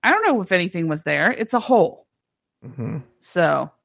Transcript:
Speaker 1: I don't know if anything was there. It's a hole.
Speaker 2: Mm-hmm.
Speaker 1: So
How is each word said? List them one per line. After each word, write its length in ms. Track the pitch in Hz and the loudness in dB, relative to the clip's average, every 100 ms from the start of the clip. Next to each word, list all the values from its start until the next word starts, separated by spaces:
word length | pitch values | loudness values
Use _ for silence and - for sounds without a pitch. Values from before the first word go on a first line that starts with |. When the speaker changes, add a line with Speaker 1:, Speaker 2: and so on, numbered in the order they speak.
Speaker 1:
I 80 | 233 | 0
don't 120 | 392 | 2
know 160 | 453 254 | 2 0
if 80 | 185 | 2
anything 360 | 185 175 175 165 | 0 0 -4 -4
was 140 | 151 | -4
there. 300 | 151 147 175 | -2 0 0
It's 240 | - 220 240 | -2 -2 -4
a 40 | |
hole. 460 | - 240 170 - _ _ _ _ _ _ | 2 4 4 -2 _ _ _ _ _ _
Speaker 2:
Mm-hmm. 340 | 123 123 110 110 - _ | -16 -10 -8 -8 -12 _
Speaker 1:
So 500 | - 180 160 143 151 _ | -8 0 0 0 -4 _